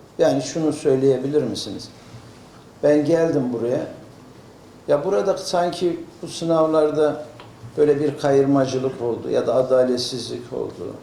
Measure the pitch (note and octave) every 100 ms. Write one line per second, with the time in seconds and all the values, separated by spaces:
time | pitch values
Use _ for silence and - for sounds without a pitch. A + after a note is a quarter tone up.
0 | - - D#3 C#3 - E3+ D#3 C#3+ D3+ C3
1 | C3+ B2+ C#3 D3 B2 D3 - F#2+ - -
2 | - - - - - - - - D3 D3+
3 | D3 E3 E3 D3 B2 A#2 A#2 B2+ - -
4 | - - - - - - - - - C#3+
5 | E3 G3+ F#3+ F3+ - F3 F3 - F3+ E3
6 | - - E3 - E3 E3 D#3 D#3 D3+ D3
7 | D3+ - - - - - - D3+ D3 C#3
8 | D3 C#3 D3 C#3 C#3 C#3 C3 C3 C3 B2+
9 | A#2 A2 - A#2 A#2 B2 B2+ B2+ B2+ B2
10 | - B2+ A2 A#2+ - C3 - - F2+ -